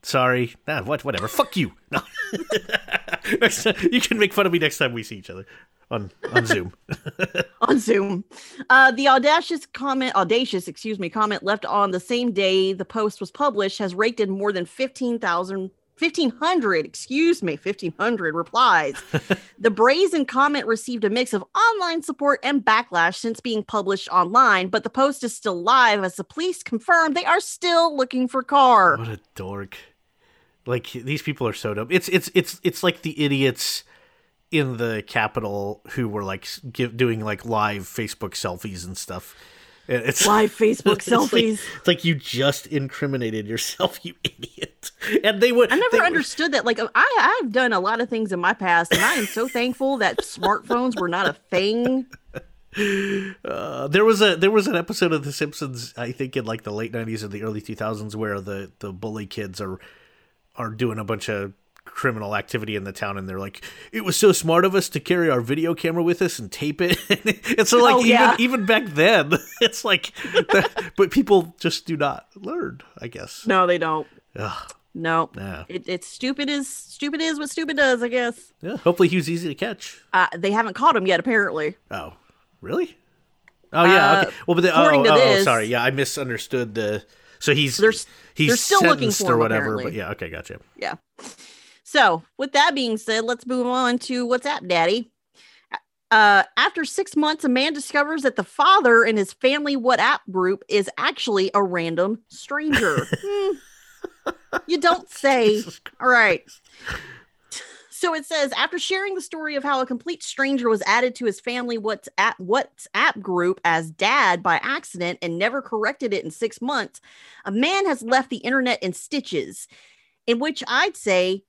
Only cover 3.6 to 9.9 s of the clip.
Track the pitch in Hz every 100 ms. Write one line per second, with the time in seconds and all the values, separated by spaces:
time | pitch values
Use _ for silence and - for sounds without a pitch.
3.6 | 214 - 175 226 - 226 202 202 190 170
4.6 | 156 - 135 117 107 104 - 92 98 -
5.6 | _ _ _ 113 98 _ - - 113 113
6.6 | 90 _ - 160 - - 185 - - _
7.6 | - 277 214 202 196 185 - - - -
8.6 | - 254 269 240 277 262 277 320 339 320
9.6 | - - 277